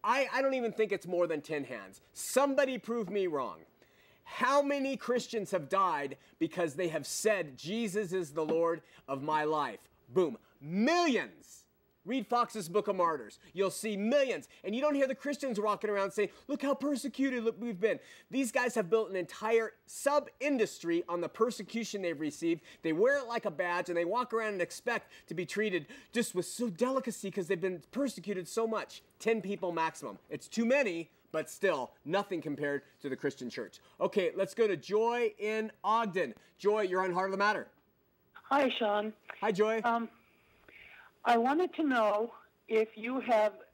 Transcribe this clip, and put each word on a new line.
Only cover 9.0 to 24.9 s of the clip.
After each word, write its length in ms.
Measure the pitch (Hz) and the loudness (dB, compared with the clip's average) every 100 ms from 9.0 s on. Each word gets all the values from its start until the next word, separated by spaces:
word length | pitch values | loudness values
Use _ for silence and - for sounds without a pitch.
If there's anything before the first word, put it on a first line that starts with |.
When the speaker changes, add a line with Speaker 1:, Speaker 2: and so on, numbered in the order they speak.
| - | -8
Speaker 1:
of 160 | 135 | -6
my 220 | 147 156 151 | 0 0 2
life"? 340 | 156 139 101 - _ _ | 0 -2 -6 -16 _ _
Boom. 280 | 123 170 113 _ _ | 2 2 0 _ _
Millions. 1040 | 143 180 240 349 339 226 123 82 - - _ _ _ _ 170 | -6 2 4 4 4 2 -2 -10 -20 -20 _ _ _ _ -6
Read 220 | 262 208 | -4 0
Fox's 400 | 240 233 214 165 | 0 0 -2 -2
Book 220 | 190 208 | 0 0
of 80 | 190 | 2
Martyrs. 420 | 170 151 104 - - | 2 0 -6 -16 -16
You'll 180 | 170 190 | -2 -2
see 240 | - 220 202 | 0 -4 -2
millions. 540 | 208 285 269 175 127 - 190 | 2 2 2 -2 -6 -10 -4
And 100 | 220 | 0
you 60 | |
don't 140 | 294 277 | 2 2
hear 120 | 262 | 0
the 80 | 269 | 0
Christians 460 | 285 285 269 208 | -4 -4 -2 0
walking 280 | 208 202 214 | 0 0 0
around 220 | 202 196 | 0 0
saying, 160 | 196 202 - - | 0 -2 -4 -6
"Look 120 | 285 | -4
how 120 | 277 | 0
persecuted 720 | 269 285 277 277 - 269 247 226 175 | 0 0 -2 -4 -2 0 0 -2 -2
we've 220 | 233 185 | -6 0
been." 220 | 214 156 - - - | 0 0 -6 -20 -8
These 220 | 254 262 | -4 0
guys 240 | - 247 226 | 0 0 0
have 140 | 175 | 2
built 200 | 220 196 | 2 2
an 60 | 190 | -4
entire 560 | 175 - 214 226 220 - _ | -6 -4 2 2 2 -8 _
sub-industry 1200 | - 277 294 277 _ 277 269 208 - 170 170 175 | -2 2 2 0 _ 0 2 0 -2 -2 -2 0
on 140 | 175 | -4
the 80 | 160 | -4
persecution 720 | - 226 - 190 226 220 202 | 0 0 0 -6 -6 -4 -4
they've 180 | 180 151 | -4 -2
received. 440 | 156 - 165 165 - - | -4 -2 -2 -2 -4 -6
They 100 | 160 | -2
wear 280 | 160 233 285 | 4 4 4
it 80 | 240 | 0
like 180 | 233 214 | -4 -4
a 60 | |
badge, 360 | 156 180 175 175 | -2 -2 0 0
and 100 | 170 | 0
they 60 | |
walk 300 | 170 226 240 | 0 0 0
around 200 | 226 220 | -2 -2
and 80 | 202 | -2
expect 480 | 170 - - | -4 -4 -4